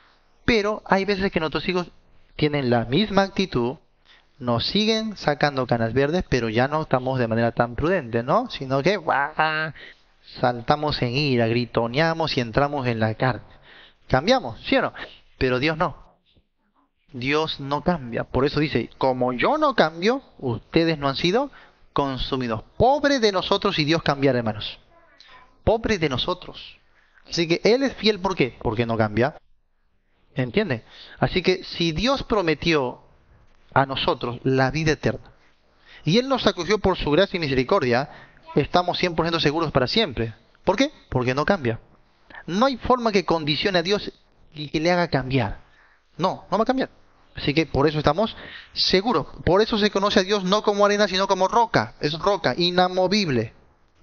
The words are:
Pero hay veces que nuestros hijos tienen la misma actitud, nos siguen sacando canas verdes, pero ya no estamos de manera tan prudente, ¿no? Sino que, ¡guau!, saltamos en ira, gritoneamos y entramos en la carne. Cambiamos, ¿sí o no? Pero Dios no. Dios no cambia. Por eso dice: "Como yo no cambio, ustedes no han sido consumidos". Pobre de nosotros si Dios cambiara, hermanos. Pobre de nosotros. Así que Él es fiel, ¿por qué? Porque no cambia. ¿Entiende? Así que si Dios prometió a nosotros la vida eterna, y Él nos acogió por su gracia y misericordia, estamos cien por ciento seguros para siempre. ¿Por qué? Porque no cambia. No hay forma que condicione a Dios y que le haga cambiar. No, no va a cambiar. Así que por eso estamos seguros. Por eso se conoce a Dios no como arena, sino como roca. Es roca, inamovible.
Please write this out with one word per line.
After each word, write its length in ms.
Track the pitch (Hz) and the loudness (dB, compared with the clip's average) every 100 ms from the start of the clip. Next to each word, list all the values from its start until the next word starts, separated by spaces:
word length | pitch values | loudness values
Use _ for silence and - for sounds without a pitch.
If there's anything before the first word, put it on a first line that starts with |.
| _ _ _ _ | _ _ _ _
Pero 380 | - 226 202 214 - | 0 0 0 -4 -2
hay 180 | 190 | 0
veces 260 | 196 196 190 | 0 -2 -2
que 80 | 175 | -2
nuestros 300 | 156 160 170 | -2 -2 -2
hijos 200 | 180 170 - _ - - | -4 -4 -12 _ -20 -20
tienen 340 | - 151 147 127 | -2 0 0 2
la 160 | 117 | 0
misma 380 | 113 147 214 190 | 2 0 2 0
actitud, 540 | 196 - 190 127 120 151 _ _ _ _ _ - | 0 -2 -2 0 -2 -4 _ _ _ _ _ -10
nos 260 | 123 117 - | -2 -2 0
siguen 500 | 202 214 220 220 196 | 0 0 0 -4 -4
sacando 520 | - 143 147 135 127 | -2 0 0 0 0
canas 240 | 117 113 | 0 0
verdes, 320 | 123 143 180 - | 0 2 0 0
pero 200 | 131 113 | 0 0
ya 180 | 110 135 | 2 2
no 160 | 151 | 0
estamos 380 | 151 127 127 131 | 0 0 0 0
de 80 | 113 | 0
manera 240 | 113 117 | 2 0
tan 240 | - 120 120 | 0 -2 -2
prudente, 480 | 151 185 120 117 | 0 0 -2 -4
¿no? 260 | 123 196 254 | 0 0 -2
Sino 320 | - 135 135 | -8 -4 0
que, 140 | 151 202 | 0 0
¡guau!, 760 | 165 135 143 156 156 156 160 - - - _ _ - - | 0 -2 -2 0 0 0 -4 -8 -18 -20 _ _ -20 -2
saltamos 600 | 123 120 117 147 151 - | -2 0 0 0 0 -2
en 120 | 123 | -2
ira, 320 | 127 147 120 113 | 0 0 2 2
gritoneamos 880 | 120 120 - 117 127 165 160 156 135 | 2 0 -2 0 0 0 0 -2 -2
y 40 | |
entramos 480 | 117 117 143 147 127 | -2 0 0 0 -2
en 100 | 113 | 0
la 160 | 110 | -2
carne. 300 | 110 131 113 - - - - - _ - | 0 -2 -4 -10 -20 -20 -20 -20 _ -2
Cambiamos, 520 | 131 180 254 135 107 | 0 2 0 -2 -10
¿sí 100 | - | -2
o 80 | 269 | 0
no? 100 | 139 - - - _ - | 0 -6 -16 -18 _ -4
Pero 220 | 131 123 | 0 0
Dios 180 | 151 160 | 0 0
no. 180 | 170 - - _ _ _ _ _ _ _ _ _ _ | -4 -6 -18 _ _ _ _ _ _ _ _ _ _
Dios 480 | 123 131 151 156 - | -8 -2 0 -2 -4
no 220 | 139 147 | -4 -2
cambia. 420 | 175 170 120 117 | -2 -2 -4 -6
Por 200 | 135 127 | -4 0
eso 140 | 143 147 | 0 0
dice: 320 | 151 127 - - | 0 0 -4 -2
"Como 340 | 135 127 123 | 0 0 -2
yo 260 | 123 170 302 | 0 0 2
no 180 | 302 262 | 2 2
cambio, 460 | 160 165 196 269 - - | 2 2 0 0 -4 -8
ustedes 600 | 131 110 - 160 165 156 | -6 -4 -2 0 2 0
no 100 | 139 | -2
han 80 | 131 | 0
sido 360 | 170 220 285 - - _ _ | 0 0 -2 -6 -20 _ _
consumidos". 720 | - 139 127 - 135 120 110 - - | -2 -2 -4 -4 -2 -2 -4 -6 0
Pobre 440 | 233 294 285 277 | 2 4 2 2
de 100 | 214 | 2
nosotros 460 | 185 - 196 208 160 | 0 0 0 2 0
si 80 | |
Dios 180 | 147 165 | 0 2
cambiara, 360 | - 139 139 123 | 0 2 2 2
hermanos. 420 | 113 101 - - _ _ _ _ - - - _ | -2 -4 -8 -12 _ _ _ _ -20 -20 -20 _
Pobre 360 | - 226 233 202 | 0 0 0 0
de 100 | 156 | 0
nosotros. 720 | 127 - 180 - - - - _ _ _ _ - | -2 -4 -6 -10 -18 -20 -20 _ _ _ _ -8
Así 160 | 151 165 | -4 0
que 140 | 170 | 2
Él 220 | 190 247 | 4 4
es 100 | 277 | 2
fiel, 240 | - 214 208 | 0 0 0
¿por 160 | 185 | -2
qué? 240 | 185 127 - | 0 -2 -2
Porque 260 | 123 110 117 | -4 -2 0
no 100 | 113 | 0
cambia. 400 | 107 104 131 - _ _ _ _ _ _ _ _ _ | 0 2 0 -2 _ _ _ _ _ _ _ _ _
¿Entiende? 480 | - 123 196 208 117 - - - - | -6 -2 -2 -2 -4 -8 -20 -20 -4
Así 240 | - 185 | -2 0
que 200 | 175 185 | 0 0
si 300 | - - 170 | -4 -4 -2
Dios 300 | 156 233 277 | 0 0 -2
prometió 800 | - 214 165 151 170 151 127 - _ _ _ - _ _ _ | -2 0 0 0 2 0 0 -6 _ _ _ -20 _ _ _
a 120 | - 135 | 2 2
nosotros 540 | 131 - 147 123 123 | 0 -2 -2 -4 -4
la 280 | 135 131 131 | 0 2 2
vida 220 | 147 156 | 0 -2
eterna, 380 | 143 117 110 - - _ _ _ _ - - | 0 -2 -4 -8 -20 _ _ _ _ -20 -8
y 140 | 151 214 | 0 2
Él 100 | 262 | 2
nos 180 | 254 226 | 0 0
acogió 320 | 180 165 208 | 0 0 0
por 180 | 196 175 | 2 0
su 140 | 151 | 2
gracia 260 | 147 196 175 | 2 2 0
y 40 | |
misericordia, 720 | 151 131 123 196 127 117 147 - - - - 151 | 0 0 2 2 2 0 -2 -10 -20 -20 -4 -2
estamos 420 | 139 180 180 156 | 2 0 0 -2
cien 160 | 180 | -2
por 120 | 170 165 | -2 -2
ciento 140 | 165 | 0
seguros 300 | 151 156 156 | 0 0 0
para 140 | - 123 | 0 0
siempre. 480 | 220 202 110 113 - _ _ | 0 -2 -2 -6 -8 _ _
¿Por 120 | - 202 | 0 2
qué? 140 | 285 - _ | 0 -2 _
Porque 240 | 127 123 | -2 0
no 100 | 131 | 0
cambia. 360 | 151 196 123 113 - _ _ _ - - - | 0 0 -2 -4 -10 _ _ _ -20 -16 -6
No 200 | 185 269 | 0 0
hay 120 | 240 | 0
forma 340 | - 247 233 | 0 0 2
que 120 | 196 | 0
condicione 540 | 165 165 147 151 202 180 | 2 0 0 -2 0 0
a 40 | |
Dios 280 | 170 202 - - _ _ _ | 0 -2 -4 -14 _ _ _
y 140 | 151 147 | -14 -6
que 120 | 160 | -2
le 100 | 165 | 2
haga 180 | 180 170 | 2 2
cambiar. 520 | 139 127 131 101 - - _ _ _ _ - | -2 0 0 0 -4 -16 _ _ _ _ -4
No, 300 | 180 139 - | -4 -4 -2
no 80 | 196 | 0
va 40 | |
a 40 | 226 | 0
cambiar. 240 | 262 - - _ _ _ - | -2 -4 -8 _ _ _ -6
Así 180 | - | -2
que 120 | 143 156 | 0 0
por 200 | 131 147 | 2 2
eso 120 | 151 | 2
estamos 360 | 147 156 220 - - - - | 0 2 -2 -4 -16 -18 -14
seguros. 540 | - - 185 220 165 - - | -4 0 2 2 0 -2 -4
Por 160 | 143 185 | 0 2
eso 180 | 220 220 | 2 2
se 120 | 208 | 0
conoce 300 | 202 202 202 | 0 0 2
a 40 | |
Dios 200 | 185 208 | 2 0
no 180 | 180 208 | 0 0
como 220 | 214 202 | 2 2
arena, 220 | 202 208 208 | 2 4 0
sino 220 | 185 196 | 0 0
como 180 | 190 185 | 2 2
roca. 480 | 220 226 135 110 - | 2 2 0 -2 -4
Es 180 | 151 160 | -4 -2
roca, 360 | 196 196 131 123 | 0 0 0 0
inamovible. 960 | 175 180 180 185 185 208 175 123 113 - _ _ _ _ | 0 2 2 2 0 2 0 -2 -2 -8 _ _ _ _